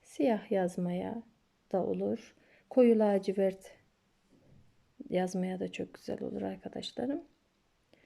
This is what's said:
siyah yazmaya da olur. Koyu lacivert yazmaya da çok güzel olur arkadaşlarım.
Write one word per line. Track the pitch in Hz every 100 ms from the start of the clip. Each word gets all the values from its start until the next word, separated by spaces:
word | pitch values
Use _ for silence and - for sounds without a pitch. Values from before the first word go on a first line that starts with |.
| -
siyah | - 277 208 -
yazmaya | 196 180 180 180 180 190 226 - _ _ _ _
da | 185 185
olur. | 185 202 226 - _ _ - _
Koyu | 262 240 220
lacivert | 208 196 202 190 190 190 - - _ _ _ _ _ _ _ - - _ _ - -
yazmaya | 180 180 185 185 185
da | 185
çok | - 185
güzel | - - -
olur | - 202
arkadaşlarım. | 196 190 - - - - 247 320 - _ _ _ _ _ _ _